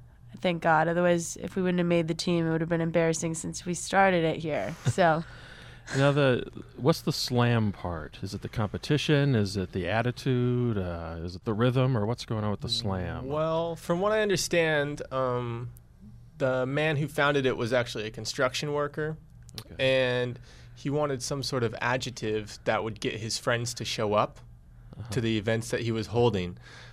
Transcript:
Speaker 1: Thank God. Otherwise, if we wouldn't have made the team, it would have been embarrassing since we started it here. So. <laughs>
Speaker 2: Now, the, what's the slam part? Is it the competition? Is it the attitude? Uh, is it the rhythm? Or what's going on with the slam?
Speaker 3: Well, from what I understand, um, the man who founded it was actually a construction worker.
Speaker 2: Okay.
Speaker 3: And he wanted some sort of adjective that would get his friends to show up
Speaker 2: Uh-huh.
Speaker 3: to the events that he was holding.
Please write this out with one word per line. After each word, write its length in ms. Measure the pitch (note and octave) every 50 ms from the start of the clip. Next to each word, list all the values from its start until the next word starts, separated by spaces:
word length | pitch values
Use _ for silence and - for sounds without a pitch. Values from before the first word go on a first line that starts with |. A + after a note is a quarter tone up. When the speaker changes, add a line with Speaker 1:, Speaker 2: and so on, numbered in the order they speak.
| - - - - - - - -
Speaker 1:
Thank 220 | - F#3 F3 E3
God. 260 | - E3+ D#3+ D#3 D#3+ E3+
Otherwise, 480 | E3+ F3 F3 F3 F3 E3+ E3+ - - -
if 120 | - E3+ -
we 60 | F#3+
wouldn't 200 | F#3 F3+ F3 F3+
have 60 | F3
made 220 | F3 F3 E3+ E3 D#3+
the 60 | E3+
team, 320 | E3 - - F3 E3+ E3
it 40 | D#3+
would 120 | D#3+ D#3+
have 80 | E3 D#3+
been 100 | F3 E3
embarrassing 540 | E3 E3 E3 F3 E3 E3 E3 D#3+ - E3 D#3+
since 320 | D#3+ - E3+ D#3+ - -
we 80 | F3+ F3
started 500 | D#3+ - - - F#3+ G3 G3 F#3 E3+ D#3+
it 140 | D#3+ D3 -
here. 360 | D#3 D#3+ D3 B2 F#2+ G2+ E3 - -
So. 380 | - - - F#3 E3 D#3 D#3+ E3+ -
<laughs> 60 | - - - - - - - - - - - - - C3+
Speaker 2:
Now, 140 | C#3 C#3+
the, 320 | C#3 D3 C#3+ C3+ B2 - - - - - - - -
what's 240 | - A#2 C#3+ E3 -
the 120 | - -
slam 600 | - - - - B2 A#2+ A#2+ A#2+ A#2+ A#2 A2 G#2
part? 480 | F#2 - - F2+ F2 D#2+ D2+ C#2+ - -
Is 120 | - F#2+ G2+
it 80 | G2
the 60 | - F2+
competition? 840 | - - G#2+ G2+ - - - - D3+ C#3+ - - D#3 C#3+ C#3+ C#3+ C3
Is 220 | A2 G2+ F#2+ F#2+
it 160 | G2 F#2 -
the 160 | - F#2+ F2 E2
attitude? 880 | G2+ A2+ A#2 B2 B2 - - C#3 B2+ B2 B2 B2 B2 B2 B2 A#2+ A2 G2+
Uh, 380 | F#2 F2+ F2 E2+ E2 E2 E2 E2 E2
is 100 | F2 F2
it 100 | F#2 -
the 80 | A#2
rhythm? 460 | A2 G2+ A#2+ B2+ A#2+ C3+ B2+ B2+ C3 A2+
Or 80 | G#2
what's 180 | G#2+ A#2+ - -
going 200 | - A#2 A2 G#2+
on 80 | G#2
with 80 | G2+ -
the 80 | - -
slam? 580 | - - - G#2 F#2+ F#2 F2+ E2+ E2 - -
Speaker 3:
Well, 480 | C3+ C#3+ D3+ D#3 D#3+ D#3+ E3 E3 E3+ E3
from 240 | D#3+ - - F3 F3
what 120 | F#3+ G#3
I 100 | G#3+ A3
understand, 800 | G#3+ G#3 F#3+ D#3+ - - - F3 E3 D#3+ D#3 D3 C#3+ D3 D3 D3 - -
um, 580 | B2+ C3 C3 B2+ B2 B2 A#2+ A#2+ A#2 A#2 A#2+ A#2+ - - - - - - - G#3+ - - - - - -
the 280 | C#3 C3 C3 B2+ B2+
man 320 | B2+ C#3 D3 D#3 D#3+ D#3 C3+
who 100 | D#3 -
founded 380 | - - D3 C#3+ C#3+ C#3+ C3
it 100 | C3 A#2+
was 160 | - A#2+ A2
actually 320 | B2+ B2 A#2+ A#2+ - A#2+ G#2
a 40 | A2
construction 600 | A#2 A2+ A2 - - - C3+ B2+ - - - D3
worker. 440 | C#3+ D3 D3 D3 D3 - D3+ D#3 D#3 - - - - - - - - - - -
Speaker 2:
Okay. 20 | - - C3+
Speaker 3:
And 540 | C3 C3 C3 C3 B2+ B2 B2 B2 B2 A#2 A#2+ - - - - - - -
he 120 | - - C#3+
wanted 320 | C#3 D3+ D3+ D3 C#3 B2+
some 220 | - - D3 C#3
sort 220 | C3 - - C3 A#2
of 100 | A2 G#2 -
adjective 800 | - A#2+ B2 C3 B2 B2+ A#2 - - G#2+ G#2+ G#2+ G#2 G2+ - - -
that 200 | - A2 G2+ F#2+
would 160 | A2+ G#2+ -
get 140 | - C3 -
his 220 | G2+ A2 A2+ A2 -
friends 360 | - C3 A#2+ A#2 A#2+ A#2 -
to 100 | - A#2
show 300 | - - - A2+ G#2 G#2
up 240 | G#2 B2+ D3+ - - - - - - - - - - - - -
Speaker 2:
Uh-huh. 120 | - G#2 -
Speaker 3:
to 100 | - C3+
the 160 | A2+ A2+ A2+
events 340 | G#2+ F#2+ A2+ A2+ A2+ A2+ -
that 100 | - A2+
he 100 | - A#2
was 160 | A2+ A2+ G#2+
holding. 520 | - G#2 A#2+ A#2+ A#2+ G#2 F#2+ F2+ F2 F2 - - - - - - -